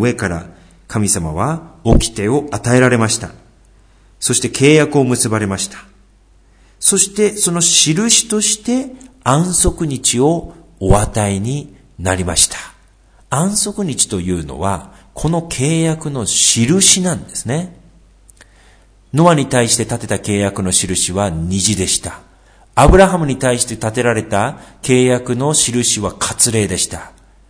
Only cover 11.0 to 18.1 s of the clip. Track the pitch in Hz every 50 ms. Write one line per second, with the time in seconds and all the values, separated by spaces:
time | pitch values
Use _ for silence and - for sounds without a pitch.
11 | 104 - - 110 104 101 98 95 101 120 139 147 143 - - - - _ _ -
12 | 87 92 95 90 90 87 80 - - - - - - - - _ _ _ _ _
13 | _ _ _ _ - _ 131 135 170 196 208 208 - 214 202 220 196 165 123 -
14 | - - 110 92 87 92 90 82 76 71 65 67 90 98 98 78 - - - -
15 | - - _ - - 156 170 165 165 170 - - 127 151 165 165 165 160 156 156
16 | - 151 139 131 104 - - - - - - 117 117 123 170 196 190 - - 190
17 | 180 180 147 98 - - - - - 110 131 165 185 180 - - - - _ -
18 | _ _